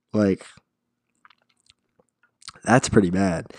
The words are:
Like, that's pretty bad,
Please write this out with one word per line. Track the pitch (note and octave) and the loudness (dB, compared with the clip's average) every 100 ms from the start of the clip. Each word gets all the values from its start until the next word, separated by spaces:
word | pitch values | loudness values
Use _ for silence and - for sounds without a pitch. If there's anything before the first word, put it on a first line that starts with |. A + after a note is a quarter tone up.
| _ | _
Like, | G#2+ G2+ F#2 - - _ _ _ _ _ _ _ _ _ _ _ _ _ _ _ _ _ _ - - | -2 -2 -2 -8 -20 _ _ _ _ _ _ _ _ _ _ _ _ _ _ _ _ _ _ -20 -12
that's | - B2+ - | 0 0 4
pretty | A2+ F2+ | 2 2
bad, | F2+ G2 D#2+ - | 0 -2 -4 -10